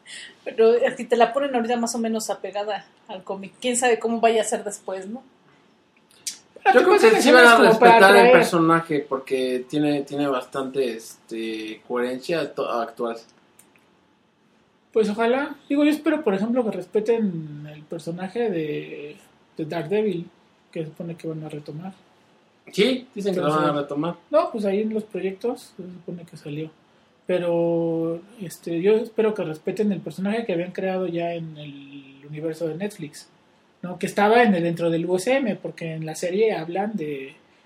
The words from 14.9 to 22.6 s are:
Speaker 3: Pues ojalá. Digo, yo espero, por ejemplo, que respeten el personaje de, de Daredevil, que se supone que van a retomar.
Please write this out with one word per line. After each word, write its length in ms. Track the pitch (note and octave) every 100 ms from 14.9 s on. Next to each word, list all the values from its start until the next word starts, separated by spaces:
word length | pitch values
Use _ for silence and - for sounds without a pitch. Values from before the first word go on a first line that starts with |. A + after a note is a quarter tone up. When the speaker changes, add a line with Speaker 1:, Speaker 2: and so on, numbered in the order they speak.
Speaker 3:
Pues 160 | A3+ G#3
ojalá. 460 | G#3+ A#3 C4 D4+ C#4+ -
Digo, 140 | C#4+
yo 60 | D4
espero, 320 | D4+ D#4+ D4+
por 120 | -
ejemplo, 300 | F#3+ A3 B3
que 60 | A3
respeten 1000 | F#3 F3 G#3+ G#3 A3+ G#3+ E3 D#3 D3 D3+
el 140 | D3+
personaje 640 | D3+ E3 E3 F3 F#3 A#3 A#3
de, 680 | E3+ D3+ D3+ D3+ D#3 D3 - _ _ _ -
de 80 |
Daredevil, 640 | D#3 E3+ D#3 G#3 G#3+ E3+ E3+ _ _ _ _
que 120 | F3+
se 40 | D#3
supone 300 | D#3 E3+ E3
que 100 | E3
van 160 | D#3+
a 60 | D#3
retomar. 440 | D3+ D3 D3+ F#3+ - _ _ _ _ _ _